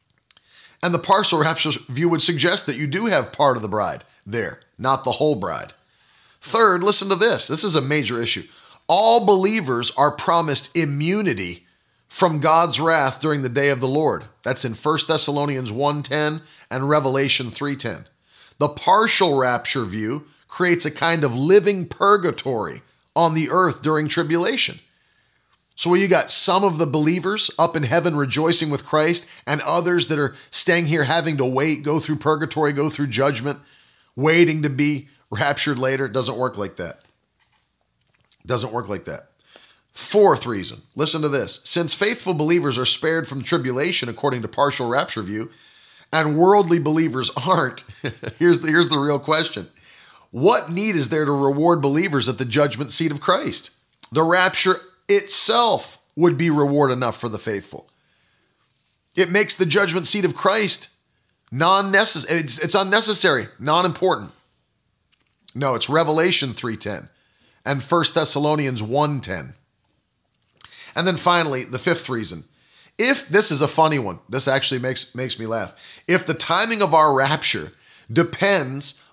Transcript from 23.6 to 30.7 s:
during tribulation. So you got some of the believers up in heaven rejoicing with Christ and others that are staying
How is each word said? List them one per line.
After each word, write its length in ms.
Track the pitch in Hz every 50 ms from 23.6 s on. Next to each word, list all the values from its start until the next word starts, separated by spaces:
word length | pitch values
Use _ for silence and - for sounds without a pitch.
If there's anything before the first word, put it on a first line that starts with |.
| 180 165 127 -
during 260 | - 156 156 156 151 147
tribulation. 720 | - 170 165 151 165 170 175 214 277 - - - - - - _ _ _ _ _ _ _ _ _ _ _ _ _ _ _ _ _ -
So 180 | - - 170
you 160 | 180 185 196 185
got 220 | 180 156 - -
some 340 | - - - - 175 190 202
of 140 | 196 165 151
the 80 | 170
believers 640 | 147 131 156 151 156 175 180 160 190 208 214 - - - -
up 180 | 160 170 -
in 60 | 160
heaven 340 | 147 117 147 170 170 180 151
rejoicing 540 | 147 143 127 107 143 160 165 170 - 160 151
with 160 | 143 131 -
Christ 420 | - - 151 151 165 175 165 - - - - -
and 140 | 127 147 147
others 460 | - 143 160 175 170 180 175 170 135
that 120 | 104 156 147
are 160 | 143 135 139 - - -
staying 360 | - - - 175